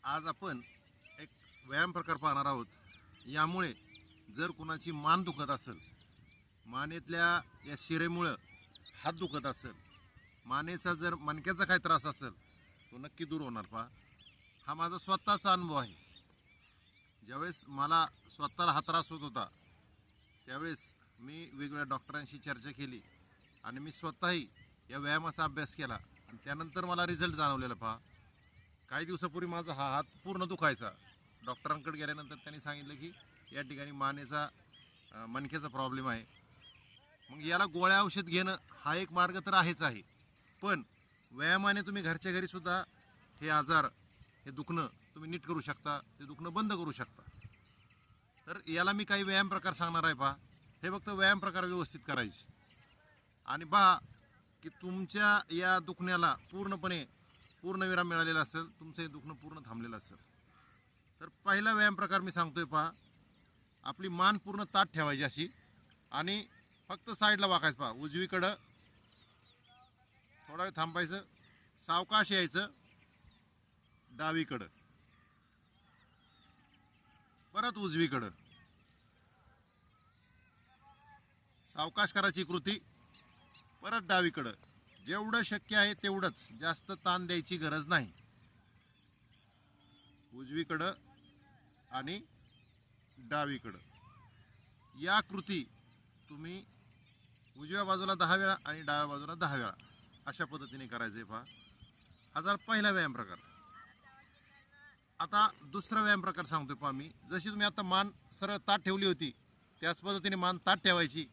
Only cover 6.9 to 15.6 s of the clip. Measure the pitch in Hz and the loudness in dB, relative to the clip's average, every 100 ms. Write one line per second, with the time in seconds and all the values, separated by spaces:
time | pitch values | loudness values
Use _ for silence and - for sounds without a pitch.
6.9 | 165 131 170 170 175 - - 143 147 - | -8 -4 2 4 2 -2 -18 -12 -12 -4
7.9 | 160 170 170 170 123 - - - - - | 0 0 0 -2 -2 -10 -20 -16 -18 -18
8.9 | - - 165 180 143 139 127 127 90 - | -6 -6 -4 -6 -4 -4 -6 -12 -14 -20
9.9 | - - - - - 117 135 160 175 180 | -20 -20 -20 -20 -20 -4 -2 -2 -4 -2
10.9 | 165 175 170 147 151 175 180 190 180 165 | 0 -2 -2 -4 -4 -4 -2 4 4 6
11.9 | 160 151 - 131 - - - - - - | 2 2 -6 -10 -12 -20 -20 -20 -20 -20
12.9 | 123 143 - 160 156 135 113 107 113 117 | -16 -16 -10 -6 -4 -4 -8 -8 -10 -10
13.9 | - - - - - - _ - 151 170 | -14 -20 -20 -20 -20 -20 _ -10 -2 -2
14.9 | 180 - 190 - 208 202 180 | -2 -2 -2 2 2 4 2